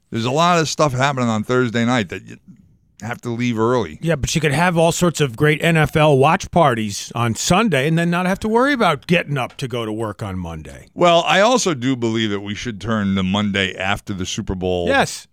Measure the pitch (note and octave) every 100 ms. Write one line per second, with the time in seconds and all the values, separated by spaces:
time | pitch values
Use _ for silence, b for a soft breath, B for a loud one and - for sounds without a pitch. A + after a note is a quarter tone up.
0 | _ A2+ A2+ C#3+ E3+ F3 D3+ - D3+ B2
1 | C#3 C3 A#2+ A2 G#2+ B2+ B2 A#2 A#2 B2+
2 | F2 F#2+ A2+ A2+ - - _ _ _ _
3 | G#2+ A#2+ A#2+ A#2 B2 A2 A2+ B2 F2 -
4 | D#3+ D3+ A#2+ E3 D#3 C#3 F3+ E3 E3 -
5 | F3 - C#3+ A2 D3+ D3+ E3 E3 D3 D#3+
6 | D3+ C3+ D3+ F3+ - F3+ D3 A2+ G#2+ G2
7 | - - A#2 A2 - F3 A3+ D3 C#3+ E3
8 | E3+ F3 F3+ F#3+ A3 A3+ C4+ C4+ F#3+ D3
9 | - F3 D#3+ C#3 A2+ - C3 A#2+ A2 G#2+
10 | A2 G2+ G#2 F#2+ E2+ E2 D2 C#2 - -
11 | F3 E3+ F3 F3 G#3+ B3+ G3 C#3 B2 B2+
12 | A2+ A2+ A2 G2+ G2+ G#2 B2 G2+ G#2 A2
13 | G2 G2 F#2 G2+ G#2 G2 F#2+ F#2 F#2+ G2+
14 | - F#2+ F2+ - G2+ F#2+ F#2 F2+ F2 C#4
15 | G3+ - -